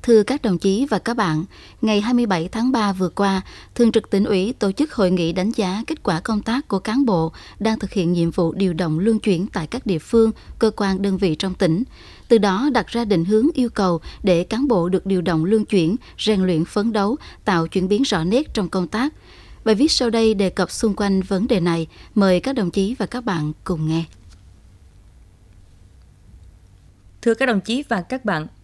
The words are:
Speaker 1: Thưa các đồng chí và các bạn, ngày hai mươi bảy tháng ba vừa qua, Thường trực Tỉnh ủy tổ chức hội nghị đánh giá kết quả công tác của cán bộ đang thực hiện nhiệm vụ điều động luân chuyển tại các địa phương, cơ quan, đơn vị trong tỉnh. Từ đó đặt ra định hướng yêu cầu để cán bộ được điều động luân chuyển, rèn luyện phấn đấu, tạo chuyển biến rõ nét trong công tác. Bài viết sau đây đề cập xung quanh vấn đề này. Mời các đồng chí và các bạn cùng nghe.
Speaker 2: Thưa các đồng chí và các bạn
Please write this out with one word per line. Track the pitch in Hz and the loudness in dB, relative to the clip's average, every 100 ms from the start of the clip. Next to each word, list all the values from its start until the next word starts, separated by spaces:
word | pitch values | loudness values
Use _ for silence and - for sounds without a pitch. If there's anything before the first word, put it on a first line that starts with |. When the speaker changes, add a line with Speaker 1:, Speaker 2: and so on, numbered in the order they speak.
Speaker 1:
Thưa | - 226 | 6 4
các | 202 277 | 4 -2
đồng | 226 175 | -2 0
chí | 196 196 277 | 0 0 0
và | 196 | -2
các | - | -2
bạn, | 247 190 156 175 - - - | -2 0 -2 -4 -14 -20 -4
ngày | 220 208 | 0 0
hai | 214 | 2
mươi | 247 240 | 0 2
bảy | 180 170 | -2 -2
tháng | 220 247 | -2 -2
ba | 262 208 | 0 0
vừa | 185 185 | 0 -4
qua, | - 202 190 - - - - | 0 0 0 -6 -20 -14 2
Thường | 233 | 2
trực | 226 - | 2 0
Tỉnh | 196 208 | -2 2
ủy | 196 196 - | 0 0 -2
tổ | 202 | -2
chức | 190 302 | 0 -4
hội | - 185 | 2 2
nghị | 180 170 | 2 0
đánh | 175 190 | 0 -2
giá | 226 185 196 233 | -2 -2 -4 -6
kết | 320 | -6
quả | - 170 | -2 -4
công | - 214 | -2 -4
tác | 214 247 - | -2 -4 -2
của | 190 | -4
cán | 220 233 269 | -2 0 2
bộ | 175 160 - - - | 2 0 -6 -20 -4
đang | 208 220 | -2 -2
thực | 196 | -4
hiện | 202 170 | -2 0
nhiệm | 175 165 | 2 0
vụ | 180 165 | 0 -2
điều | 185 190 | 0 -2
động | 160 170 156 | 0 -2 0
luân | 202 220 | 2 0
chuyển | 214 170 202 | 0 0 -2
tại | 196 156 | -6 -8
các | 254 - | -6 -4
địa | 165 | -4
phương, | - 233 226 - - - | 0 2 2 0 -14 0
cơ | 220 | 0
quan, | 214 196 190 | 0 -2 0
đơn | 196 190 | -2 0
vị | 196 156 | 0 0
trong | 196 | -4
tỉnh. | 185 185 165 262 - - - - | 0 0 0 -2 -10 -20 -20 2
Từ | 226 | 4
đó | 202 190 285 | 4 2 0
đặt | 233 - | 0 -2
ra | 233 226 | -4 0
định | 185 170 | 0 2
hướng | 214 269 | 2 2
yêu | 330 240 | 0 -2
cầu | - 190 165 - - | 0 0 0 -4 -4
để | 202 170 | 2 2
cán | 180 220 285 | 2 -2 2
bộ | 202 175 | 2 2
được | 185 196 | -2 0
điều | 190 | -2
động | 170 165 170 | 0 0 2
luân | 220 208 | 0 2
chuyển, | 196 160 226 - - | 0 2 -2 -6 -6
rèn | 208 208 | 0 2
luyện | 185 165 170 | 2 0 0
phấn | 214 220 | -2 -2
đấu, | 214 202 277 - - - | 0 -2 -4 -8 -8 -2
tạo | 175 165 | 0 0
chuyển | 190 180 | -2 0
biến | 208 | 0
rõ | 269 185 | 0 0
nét | 160 233 302 | 0 0 0
trong | - 180 | -4 -2
công | 190 180 | -2 -4
tác. | 214 285 - - - - - 226 | -2 -4 -6 -20 -20 -20 -6 0
Bài | 208 | 2
viết | 311 | 2
sau | - 240 | 2 0
đây | 226 226 | 2 2
đề | 208 190 | 2 0
cập | 185 180 | 0 -4
xung | - 226 196 | 0 -2 0
quanh | 202 190 | 0 0
vấn | 185 190 226 | 0 -2 0
đề | 208 | 0
này. | 175 165 160 - - - | 2 -2 -4 -12 -4 2
Mời | 196 180 | 4 2
các | 214 | 0
đồng | 262 180 | -2 -2
chí | 196 196 262 | 0 -2 -2
và | 202 | -6
các | 247 233 | -6 -4
bạn | 170 151 156 | -4 -4 -8
cùng | - 170 156 | -6 -4 -2
nghe. | 165 165 - - - - - - - - - - - - - - - - - - - - - - - - - - - - _ - - | -2 -6 -14 -20 -20 -20 -20 -20 -20 -20 -20 -20 -20 -20 -20 -20 -20 -20 -20 -20 -20 -20 -20 -20 -20 -20 -20 -20 -20 -20 _ -20 -4
Speaker 2:
Thưa | 240 | -2
các | 226 269 | 0 0
đồng | 208 | 0
chí | 202 240 294 | -2 -6 -2
và | 208 | -6
các | 170 262 214 | -4 -6 -4
bạn | 165 156 - | -4 -6 -14